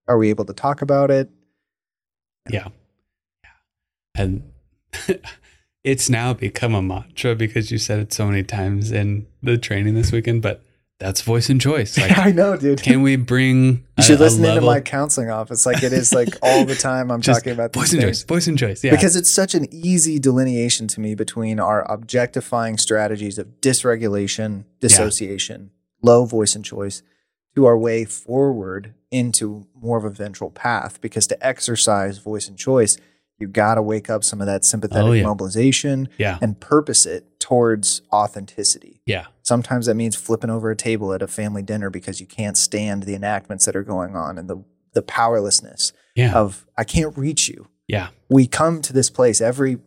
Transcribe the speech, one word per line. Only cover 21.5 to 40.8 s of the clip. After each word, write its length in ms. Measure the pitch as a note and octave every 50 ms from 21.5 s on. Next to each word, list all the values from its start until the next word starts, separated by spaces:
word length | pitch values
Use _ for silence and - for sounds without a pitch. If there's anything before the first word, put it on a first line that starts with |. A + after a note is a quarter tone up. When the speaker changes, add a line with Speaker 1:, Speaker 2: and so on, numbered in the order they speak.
| A2 G#2+
Speaker 1:
our 320 | F2 G2 G#2+ G#2 - -
objectifying 880 | G#2+ A2 A#2 A2 - B2 A#2+ B2 - C3+ - - B2 A#2 A2+ A2+ A2 G#2+
strategies 600 | - - A2 G#2+ G#2+ G#2 A2 G2+ G#2 G2+ G2 G#2
of 220 | F#2+ G#2+ - -
dysregulation, 960 | - - B2 - - B2 A#2 A2+ A2+ G#2 G2+ G2+ G2+ G2+ - - A2 G#2+ G#2 G2
Speaker 2:
Yeah. 40 | G#2 _ _ -
Speaker 1:
dissociation, 880 | - A2+ - - G#2+ G#2+ - - G#2+ G2 G2 F#2+ - - A2+ G2 G2 G2 _ _ _ _ _ _
low 220 | A#2 A#2+ A#2+ A#2+ B2
voice 280 | A2+ A#2+ A2+ G#2 G2+ -
and 100 | G#2+ G2+
choice, 380 | - - G2+ G2+ G2+ - - _ _ _ _ _ _ _ _ _ _ -
to 80 | C#3 C3+
our 100 | A#2 A#2 A2+
way 260 | A2+ A#2 A2+ A2+ A2+
forward 920 | G#2+ - - - A2+ B2 C3+ C#3 C#3 B2+ A2 F#2+ F#2+ F#2 G2+ G2+ G#2+ - _ _ -
into 560 | B2+ B2+ B2 A#2+ A2+ - A2+ G#2 G#2 G#2 G2 _ _
more 240 | C3 A2+ A#2 A#2 A2+
of 60 | G#2+
a 60 | G#2+
ventral 400 | G2+ G#2 G2+ G#2 F#2+ - G2+ -
path. 500 | - - - A#2+ A#2 G2 - - - -
Because 260 | - A2 - A2 -
to 200 | - - - -
exercise 720 | C3 B2+ - - - A#2 - - A2+ G#2 G2+ G2 G2 G2 G#2
voice 280 | - G#2+ G#2+ G2+ - -
and 80 | G2
choice, 400 | - - C3 C3 B2+ A2 G2+ - - _ _ _ _ _ _ _ -
you 100 | A2 G2
gotta 340 | G2 G#2+ G#2 A2 A2+ A2+
wake 260 | G#2+ G#2+ A2 G#2+ - -
up 140 | A2 G#2
some 180 | - - A2 G#2
of 60 | G2+
that 180 | G2+ G2 G2 -
sympathetic 400 | - - G#2+ G#2+ G2 G2+ G#2+ G#2 A#2
Speaker 2:
Oh, 40 |
yeah. 120 | A#2 G#2+ G2
Speaker 1:
mobilization 840 | G#2+ G#2 F#2+ F#2+ F#2+ G2+ A2 B2 C3+ C3 - - C#3+ C#3 C3+ C3+ B2+ _ -
Speaker 2:
Yeah. 200 | G#2 G2 F2+ F2
Speaker 1:
and 180 | A#2 G#2+ G2+ -
purpose 440 | - - D3 D3+ D3 C#3 A2+ - -
it 360 | D#2+ F2 F#2 - _ _ -
towards 600 | - - C3 A#2+ A#2 A2+ A2 G#2 G2+ - - - _ -
authenticity. 920 | G#2 G#2 G#2 G2+ - G#2 F#2+ - - - G2+ - - - - - _ _ -
Speaker 2:
Yeah. 200 | - G#2 F2+ F2 - _ _
Speaker 1:
Sometimes 440 | - - A#2+ A#2+ A#2+ - C3 B2 A2+
that 100 | A#2+ G#2+
means 200 | A2+ A2+ A2+ G#2
flipping 340 | - - - A2+ A2+ - A2+
over 200 | A2+ A2+ A2 A2
a 60 | A2
table 360 | G#2